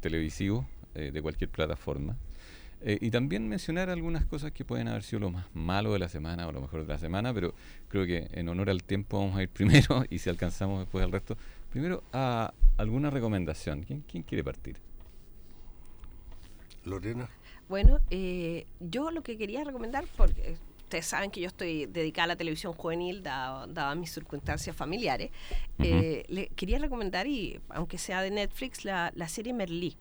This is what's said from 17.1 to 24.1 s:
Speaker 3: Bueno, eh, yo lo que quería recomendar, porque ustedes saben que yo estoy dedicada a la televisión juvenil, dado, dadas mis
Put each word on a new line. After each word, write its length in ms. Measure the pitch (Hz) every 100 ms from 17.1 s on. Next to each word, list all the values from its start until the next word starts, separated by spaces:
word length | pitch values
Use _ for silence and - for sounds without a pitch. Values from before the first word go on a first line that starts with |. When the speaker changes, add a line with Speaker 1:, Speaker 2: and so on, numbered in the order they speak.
| 117 123 - - - -
Speaker 3:
Bueno, 320 | 196 190 190 -
eh, 560 | 185 185 180 165 170 - -
yo 300 | 175 220 311
lo 120 | 330
que 140 | 254 220
quería 260 | 208 233
recomendar, 400 | 294 262 226 269 359 -
porque 400 | - - - 160 - -
ustedes 200 | - 165
saben 260 | 165 - 196
que 100 | 202
yo 60 | 180
estoy 360 | - 180 160 143
dedicada 380 | 170 160 151
a 40 | 170
la 80 | 175
televisión 360 | 165 156 190
juvenil, 500 | 165 170 170 180 196
dado, 440 | 151 135 131 131 -
dadas 280 | 160 139 151
mis 140 | 165